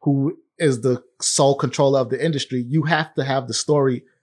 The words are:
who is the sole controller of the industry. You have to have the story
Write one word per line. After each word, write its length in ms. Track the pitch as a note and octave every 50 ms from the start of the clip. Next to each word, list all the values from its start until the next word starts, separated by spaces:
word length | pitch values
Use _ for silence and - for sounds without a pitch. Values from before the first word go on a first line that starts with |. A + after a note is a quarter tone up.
who 340 | - D3+ C#3+ C3+ C3+ D3+ - - _ _ _ _
is 220 | F3 D3 C3 A#2+
the 200 | A#2 C3 B2 B2 - _ _ _
sole 360 | - - - - C#3+ C#3 C#3
controller 420 | C#3 D#3 C3 - - C#3+ C#3 C#3 C3+
of 100 | B2+ A2+
the 140 | B2+ A#2+ C#3
industry. 400 | E3 D#3 C#3 - - B2+ B2+ A#2+ A#2+
You 140 | C#3+ D#3+ D3+
have 300 | D#3 E3+ D#3 D#3 - _
to 100 | - C3+
have 240 | C3+ C3+ C3+ B2 A#2+
the 60 | A2+
story 500 | - - - D3+ D3 C#3 C3+ B2 B2+ - _ _ _